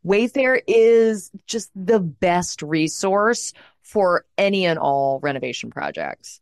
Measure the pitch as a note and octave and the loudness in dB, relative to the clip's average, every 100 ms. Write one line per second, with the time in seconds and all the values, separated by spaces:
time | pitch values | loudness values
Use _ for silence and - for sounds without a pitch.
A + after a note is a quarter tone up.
0 | E3+ G3+ A#3+ C#4+ B3+ C4 - A3+ A3+ A#3 | 0 0 0 0 0 0 2 4 6 6
1 | A3+ G#3+ - G3 - A3+ - G3 F#3 A3 | 4 0 -10 -20 -10 -10 -8 -8 0 0
2 | E3+ C#3 F3+ F3 F3 - D3 D#3+ D#3 - | 0 -2 0 0 -2 -10 -4 -2 -2 -2
3 | F#3+ G3+ G#3+ A#3+ - - _ _ _ A3 | 0 2 2 0 -6 -14 _ _ _ 0
4 | F#3 F3 _ - G3 G3 F3 D#3+ C#3+ C#3 | 2 0 _ -2 0 2 0 0 0 0
5 | C#3 C3+ C#3+ C3+ B2 A#2 - - C#2+ D#2 | 0 -2 -4 -4 -6 -8 -12 -8 -8 -6
6 | D2+ - - - | -10 -10 -18 -20